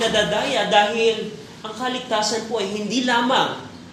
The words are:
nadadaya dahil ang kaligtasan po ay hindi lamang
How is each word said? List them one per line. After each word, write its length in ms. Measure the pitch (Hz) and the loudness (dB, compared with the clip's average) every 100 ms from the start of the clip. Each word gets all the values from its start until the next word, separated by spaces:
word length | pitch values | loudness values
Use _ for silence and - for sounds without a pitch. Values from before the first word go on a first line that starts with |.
nadadaya 640 | 226 220 190 208 285 240 196 | 2 2 2 0 0 0 4
dahil 720 | 208 208 226 226 214 196 - - - | 4 4 4 2 2 -4 -10 -16 -14
ang 160 | 220 220 | -12 -6
kaligtasan 720 | 254 254 - 214 214 220 - | -6 -4 -2 -2 0 -2 -2
po 80 | 226 | -2
ay 160 | 196 | -2
hindi 320 | 208 208 240 | -4 -2 0
lamang 640 | 247 240 247 233 151 - - - - | 2 2 4 2 2 -4 -12 -16 -18